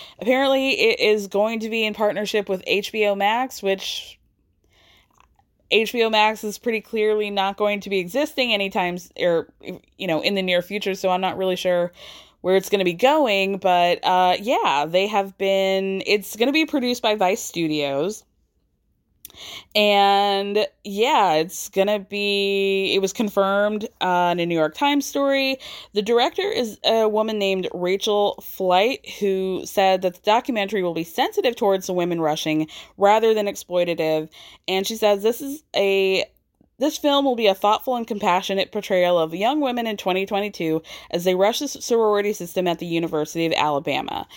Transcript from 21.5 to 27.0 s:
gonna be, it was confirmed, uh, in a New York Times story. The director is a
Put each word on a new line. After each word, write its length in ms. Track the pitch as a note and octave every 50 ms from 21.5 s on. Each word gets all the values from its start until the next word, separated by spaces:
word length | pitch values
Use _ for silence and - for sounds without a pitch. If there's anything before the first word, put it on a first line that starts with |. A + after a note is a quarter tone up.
| - - - -
gonna 320 | - G3 F#3+ G3+ G#3 G#3
be, 920 | G3 - G3+ G3+ G3+ G3+ G3+ G3+ G3 G3 G3 G3 G3 G3 G3 G3 G3 F#3 A2+
it 40 | F#3+
was 120 | F#3+ F#3
confirmed, 760 | - - A#3 G3+ - G3+ G3 F#3+ G3 G3+ G#3 G#3+ G#3+ G#3 G#3+ - - -
uh, 300 | - F3+ F3+ F3+ F3+ F3
in 80 | F3 F3
a 60 | E3+
New 100 | E3+ E3+
York 180 | E3 D#3 D#3 D#3
Times 320 | - C#4+ C#4+ D4 C#4+ C#4
story. 520 | - - C#4 C#4 C#4 C#4 C4+ C4+ C4+ C4+ C4 - - - - - -
The 100 | - G3+
director 400 | G3+ G#3+ A#3+ A#3+ B3 E4+ - -
is 380 | F#4 G4+ - - B3 A3 G3+ - -
a 240 | - A3+ A3+